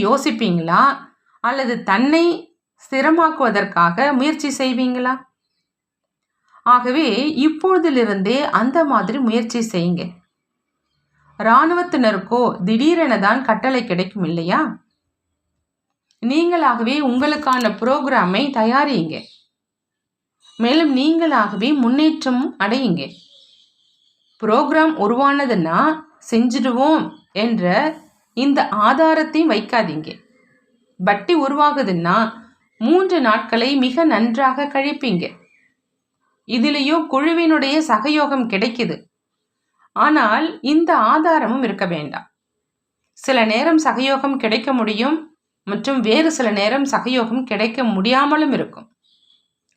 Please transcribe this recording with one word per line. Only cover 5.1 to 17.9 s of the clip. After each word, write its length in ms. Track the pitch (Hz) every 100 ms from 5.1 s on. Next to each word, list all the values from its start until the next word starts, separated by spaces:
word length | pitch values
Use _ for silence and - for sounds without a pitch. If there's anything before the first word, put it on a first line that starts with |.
| 262 - _ _ _ _ _ _ _ _ _ _ _ _ _
ஆகவே 720 | 233 247 240 269 285 202 294 240 302
இப்பொழுதிலிருந்தே 920 | 311 370 370 330 262 226 196 190 262
அந்த 440 | 294 190 247 339
மாதிரி 340 | 302 233 190 262
முயற்சி 400 | 240 233 226 240
செய்யுங்க. 520 | 226 180 175 175 - - _ _ _ _ _ _ _ _ _ _ _ -
இராணுவத்தினருக்கோ 1200 | 220 240 320 349 349 302 226 196 - 240 233 -
திடீரென 560 | 180 226 302 339 302 208
தான் 260 | 196 247
கட்டளை 400 | 254 220 254 262
கிடைக்கும் 380 | 226 175 185 208
இல்லையா? 560 | 160 170 165 247 294 - _ _ _ _ _ _ _ _ _ _ _ _ _ _ 233
நீங்களாகவே 760 | 294 339 349 285 226 226 294
உங்களுக்கான 680 | 269 247 294 302 269 254 220
புரோகிராமை 760 | 190 240